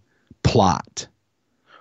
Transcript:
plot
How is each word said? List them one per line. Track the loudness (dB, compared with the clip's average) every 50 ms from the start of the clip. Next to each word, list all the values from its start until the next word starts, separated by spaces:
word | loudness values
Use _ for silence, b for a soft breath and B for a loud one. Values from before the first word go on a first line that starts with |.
| -12 b b b b b -10 _
plot | -2 0 2 2 2 2 0 -2 -6 _ _ -16 -16 -16 _ _ _ _ _ _ _ _ _ b b b b b